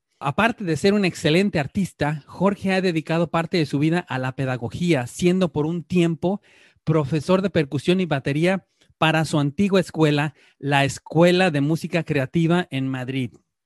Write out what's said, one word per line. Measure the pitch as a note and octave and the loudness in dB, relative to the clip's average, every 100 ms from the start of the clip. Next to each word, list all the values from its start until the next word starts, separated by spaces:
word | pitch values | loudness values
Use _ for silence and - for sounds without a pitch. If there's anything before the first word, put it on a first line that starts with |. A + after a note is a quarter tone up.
| _ - | _ -10
Aparte | C#3 - A3 A3+ | -6 0 0 0
de | F#3 D#3 | -4 0
ser | G3 G#3 | 2 2
un | F#3 | 0
excelente | - D3+ E3 G3+ E3 | 0 2 2 2 -2
artista, | C3 G3+ F3+ - D3 D3+ - | -4 -4 -4 -2 -4 -4 -10
Jorge | - F#3+ G3+ F#3+ | -2 -2 0 -2
ha | F#3 | 0
dedicado | F#3 D#3+ D3+ D#3+ E3+ | 0 -2 -2 -2 0
parte | E3+ E3 F3+ | -2 -2 -2
de | D3 | 0
su | C#3+ | 0
vida | D#3 F3 | 0 0
a | - C3 | -2 -6
la | B2+ B2+ | -6 -4
pedagogía, | C3 B2+ A#2 - F3 D3 A#2+ | -4 -4 -6 -4 0 0 -2
siendo | - F3 F#3 F3 | -2 0 2 0
por | D3+ D3+ | -2 -4
un | F3 | -4
tiempo | - F3+ E3+ D#3+ F3 G3 _ _ _ _ | -2 2 2 0 -2 -4 _ _ _ _
profesor | - D#3+ C#3 D#3+ C#3 F#3 | 0 0 0 -2 2 2
de | F#3+ | 2
percusión | E3+ C#3+ D3 - F#3 | 0 -2 -2 0 0
y | F3 | 0
batería | C#3+ C#3+ C#3+ E3+ F#3+ - _ _ - | -2 -2 0 0 0 -6 _ _ 0
para | D#3+ D#3 D#3 | 2 2 2
su | D#3+ | 0
antigua | C#3+ C#3 G3+ F#3+ | 0 0 2 2
escuela, | E3 D#3 D#3 D3 D3+ - _ - | 0 2 2 2 -2 -8 _ -10
la | C#3+ C#3+ C#3 | 0 2 2
Escuela | - - D3+ F3 F3+ F#3 | -2 -4 2 4 4 2
de | D3 | 0
Música | C#3 D#3+ E3+ E3+ | 0 -2 -2 -4
Creativa | D#3+ C#3 B2+ E3+ E3 F3 - | -2 -2 -2 0 2 0 -2
en | C3+ C3+ | -4 -4
Madrid. | C3 B2 C3+ A#2+ - _ _ | -6 -6 -6 -6 -10 _ _